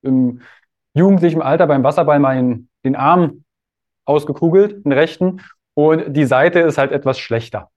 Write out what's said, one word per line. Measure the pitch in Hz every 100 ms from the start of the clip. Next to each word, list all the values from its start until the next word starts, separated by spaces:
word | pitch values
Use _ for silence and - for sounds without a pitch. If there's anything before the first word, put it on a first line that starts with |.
im | 139 131 123 123 - _ _ _ _
jugendlichen | 147 185 196 170 160
Alter | - 165 165
beim | 139
Wasserball | 131 147 156 147
mal | 135 131
den, | 127 120 - _
den | 131 135
Arm | 139 180 170 - _ _ _ _ _ _ -
ausgekugelt, | 147 143 143 170 185 208 202
den | 147
rechten. | 139 160 - 185 185 - _ _
Und | - 151 160 - 143
die |
Seite | 135 127 165 175
ist | 165 143
halt | 139
etwas | 143 135 131
schlechter | - 113 113 104 -